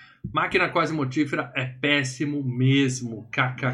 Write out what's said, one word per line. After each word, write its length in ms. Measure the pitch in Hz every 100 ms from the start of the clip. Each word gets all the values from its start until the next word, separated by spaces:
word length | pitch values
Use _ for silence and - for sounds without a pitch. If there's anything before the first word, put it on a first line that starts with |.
| - _ -
Máquina 360 | 143 175 185 175
Quase 240 | - 156
Mortífera 580 | 160 131 139 139 156 135
é 100 | 139 127
péssimo 760 | - 143 147 131 - 151 147
mesmo. 840 | 135 120 131 139 135 123 120 110 104
K 220 | - 127
K 200 | 127 131